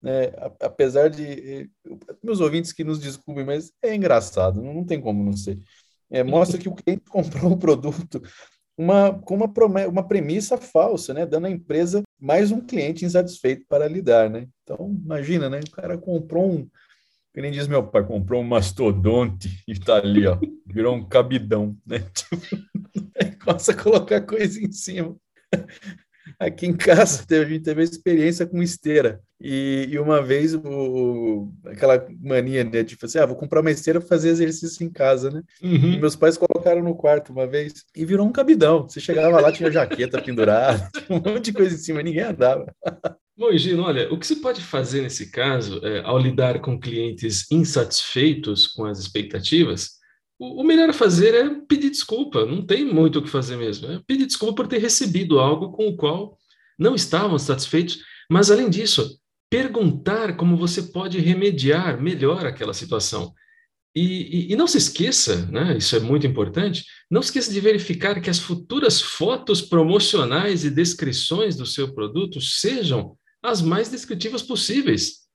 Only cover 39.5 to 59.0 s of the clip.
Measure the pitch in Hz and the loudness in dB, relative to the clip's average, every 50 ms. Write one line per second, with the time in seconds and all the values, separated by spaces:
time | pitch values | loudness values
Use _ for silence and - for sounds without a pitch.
39.5 | 156 - 165 160 151 165 139 - 320 - 120 123 123 131 - - 123 117 110 104 | 4 4 0 2 2 2 2 2 0 -2 -4 -2 -2 -4 -4 -4 0 2 4 6
40.5 | 104 110 123 135 120 104 95 - _ 294 - - 190 165 170 190 214 240 226 226 | 6 6 6 4 2 2 -2 -6 _ -12 -6 -2 -4 -2 0 0 -2 -2 -4 -4
41.5 | 202 202 196 185 170 156 156 - 160 151 147 170 160 160 226 233 196 - 123 123 | 2 2 2 2 2 -2 -6 -6 -4 -4 -4 -2 -2 -2 -4 -4 -2 2 2 2
42.5 | 131 139 143 - - _ - 165 - - - - - _ _ _ _ _ 220 233 | 2 2 -2 -10 -16 _ -8 -8 -8 -6 -10 -10 -10 _ _ _ _ _ 0 2
43.5 | 202 165 135 180 180 170 180 175 147 131 117 - 160 170 - - 320 302 - 254 | 2 2 2 0 -2 -2 0 -2 0 -2 -2 -2 -4 -6 -4 -4 -4 -4 -2 -4
44.5 | 240 196 175 - - 135 127 120 127 139 135 123 - - 104 - - - 123 139 | -4 -4 -8 -6 -4 -4 -4 -2 -4 -4 -4 -4 -8 -10 -12 -10 -6 -4 -2 -2
45.5 | 135 127 113 101 95 87 - 107 107 98 90 95 120 131 131 127 123 131 131 127 | -2 -2 -4 -6 -8 -8 -6 -6 -6 -4 -4 0 0 2 2 2 2 2 0 0
46.5 | 123 120 - - 123 110 - 123 113 113 117 117 107 87 110 113 101 90 - - | 0 -2 -4 -4 -6 -6 -6 -8 -6 -4 -6 -6 -6 -6 -6 -6 -4 -6 -4 0
47.5 | 147 160 165 - - 135 117 - - - - - - 127 131 156 151 156 - 107 | 2 2 2 2 2 0 -2 0 -2 -4 -4 -4 -2 2 2 2 2 0 -4 -6
48.5 | 104 101 - - - - 113 107 104 95 95 95 - 104 104 101 - 104 92 - | 2 2 2 0 0 -6 -6 -6 -6 -8 -10 -8 -6 -6 -6 -6 -8 -6 -4 2
49.5 | - 165 170 123 90 87 - - - _ _ _ _ _ _ _ _ _ 247 254 | 4 4 4 4 2 -6 -8 -12 -12 _ _ _ _ _ _ _ _ _ -14 -12
50.5 | 269 254 269 320 330 320 330 320 - - 247 202 175 170 190 226 226 233 254 294 | -8 0 2 4 6 6 6 6 4 4 4 4 6 6 6 6 6 6 4 2
51.5 | 294 285 - _ 294 285 294 277 285 - - - 214 233 285 277 - 120 110 110 | 0 -6 0 _ 2 2 2 0 -2 -2 -6 -4 -4 -4 -4 -2 0 0 0 0
52.5 | 139 190 202 - - 247 294 277 208 156 160 160 147 156 139 - - 139 123 - | -2 -6 -2 -2 0 0 0 0 4 4 4 4 4 0 -4 -2 -4 -4 -4 -4
53.5 | 127 120 117 113 101 104 - 117 165 185 - _ 262 269 269 262 - - - 214 | -6 -6 -6 -6 -6 -8 -10 -10 -10 -12 -4 _ 0 0 0 -2 -2 -4 -4 -4
54.5 | 214 - 254 208 254 233 208 240 - - 277 214 165 180 196 165 156 139 131 135 | -2 -2 -4 -2 -2 -2 0 0 0 0 0 0 -2 -2 0 2 4 4 4 4
55.5 | 151 156 180 196 - - 220 214 180 170 - 147 156 185 202 208 - _ _ _ | 2 0 -2 -8 -4 -2 -2 -2 -2 -2 -2 -2 -2 -2 -6 -10 -14 _ _ _
56.5 | _ _ _ _ _ _ 156 220 262 214 - - - 170 202 208 175 143 131 - | _ _ _ _ _ _ 2 2 2 2 -2 0 0 0 2 2 0 0 0 -2
57.5 | 135 131 - - - 160 175 175 - - - - - - - _ 160 180 208 208 | -2 -4 -2 -2 0 0 0 0 -4 -10 -12 -20 -20 -20 -6 _ 4 4 6 6
58.5 | 208 233 254 233 175 190 226 214 - - | 6 4 6 2 0 0 0 0 0 0